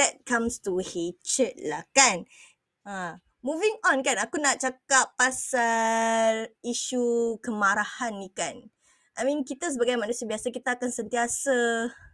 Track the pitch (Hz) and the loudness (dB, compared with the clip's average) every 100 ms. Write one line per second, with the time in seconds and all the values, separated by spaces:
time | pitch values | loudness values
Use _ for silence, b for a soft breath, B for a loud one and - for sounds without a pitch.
0 | 262 - - 233 233 - 202 180 185 180 | 0 0 -2 0 0 -4 -2 -2 -2 -4
1 | 170 - - - 240 - 151 151 - 269 | -6 -6 -6 0 0 -2 -6 -6 0 6
2 | 254 175 - B B B _ _ 202 196 | 6 4 -6 B B B _ _ -12 -8
3 | 175 175 _ _ 254 320 427 440 370 269 | -8 -10 _ _ -4 0 0 2 2 2
4 | 269 208 233 339 285 285 262 - - 269 | 2 0 -2 2 2 2 -2 -6 2 4
5 | 233 - 254 254 - 247 233 226 226 226 | 4 2 0 0 -4 0 2 2 2 2
6 | 226 226 226 220 220 _ 240 240 - 254 | 2 2 2 0 -4 _ -6 -4 -2 0
7 | 240 233 233 214 - 214 196 208 208 - | 2 2 0 -2 -6 0 2 2 -2 -4
8 | 240 202 190 - 156 - 214 _ b b | -6 -6 -10 -6 -6 -6 -18 _ b b
9 | b - 254 294 269 262 349 254 240 240 | b -4 -2 -2 -4 -6 -4 0 0 0
10 | 208 240 220 214 247 233 254 247 247 240 | -2 -4 -4 -4 -6 -6 -6 -4 -4 -4
11 | 214 240 240 - 277 247 233 226 240 B | -4 -2 -2 -2 0 2 2 0 -4 B
12 | B | B